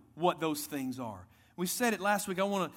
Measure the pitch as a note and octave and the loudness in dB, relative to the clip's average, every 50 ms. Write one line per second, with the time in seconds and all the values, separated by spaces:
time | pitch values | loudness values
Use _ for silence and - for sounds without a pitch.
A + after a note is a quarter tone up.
0 | - _ - D3 E3 F3 E3 D3 D#3+ D#3+ D3+ D3 - - D3+ C#3 C3 C3 B2 B2+ | -14 _ -6 2 2 2 2 2 0 -2 -2 -2 -4 -6 -4 -4 -4 -4 -4 -6
1 | B2+ A2+ G2+ F#2 F#2 - - _ - _ - - F3+ F3+ - - B3 A#3 G#3+ F3+ | -8 -8 -8 -12 -14 -18 -20 _ -20 _ -6 -4 -2 -2 0 2 2 2 2 2
2 | F#3 G3+ G#3 G3+ - G3+ F#3 F3 G3 G3+ G3+ G3 F3 D3 - | 2 2 2 2 2 -2 0 0 2 2 2 2 0 0 -2